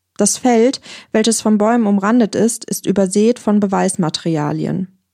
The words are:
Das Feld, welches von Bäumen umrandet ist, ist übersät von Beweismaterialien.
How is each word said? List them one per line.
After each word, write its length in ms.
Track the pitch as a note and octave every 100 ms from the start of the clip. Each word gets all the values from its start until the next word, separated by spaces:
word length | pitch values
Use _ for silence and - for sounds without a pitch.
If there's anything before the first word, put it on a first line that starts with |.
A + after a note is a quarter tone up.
| _ -
Das 220 | G3+ -
Feld, 420 | B3+ A#3 A#3+ C#4 - - -
welches 280 | A3 A3 A3+
von 160 | A3 G#3+
Bäumen 300 | G#3 A#3+ G#3
umrandet 480 | G3+ G3 B3 G#3+
ist, 300 | - A3+ -
ist 220 | - - -
übersät 520 | G3 F#3+ G#3 A3 B3
von 220 | - G#3
Beweismaterialien. 1300 | G3+ F#3 F#3 - D#3 - E3+ D#3+ D3 D#3+ D#3 D#3 F#3+ _ _